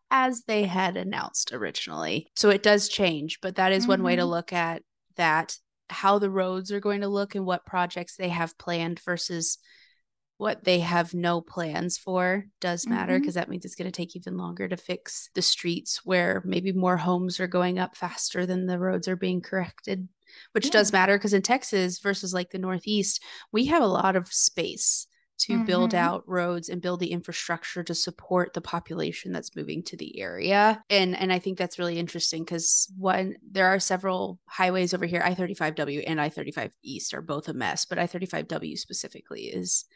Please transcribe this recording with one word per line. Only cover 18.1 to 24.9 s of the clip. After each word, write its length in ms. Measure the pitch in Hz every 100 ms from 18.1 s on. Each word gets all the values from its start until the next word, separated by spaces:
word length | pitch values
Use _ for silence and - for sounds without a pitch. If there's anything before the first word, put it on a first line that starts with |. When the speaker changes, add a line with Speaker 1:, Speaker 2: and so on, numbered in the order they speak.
| - - 180 180
Speaker 1:
than 200 | 185 185
the 140 | 180
roads 280 | 185 185 185
are 80 | 185
being 260 | 185 180
corrected, 680 | - 190 180 - 208 190 185 _ _ - -
which 140 | 214 285
Speaker 2:
Yeah. 60 |
Speaker 1:
does 200 | 220 208
matter, 260 | 196 190 202
'cause 140 | 208
in 100 | 196
Texas 560 | 196 262 - 196 185 175
versus, 340 | 202 196 185
like, 160 | 180 175
the 80 | 185
Northeast, 680 | 185 180 208 208 190 - - - -
we 160 | 214 277
have 160 | 330
a 40 | 220
lot 280 | 185 190 185
of 180 | 180
space 720 | - - - - - -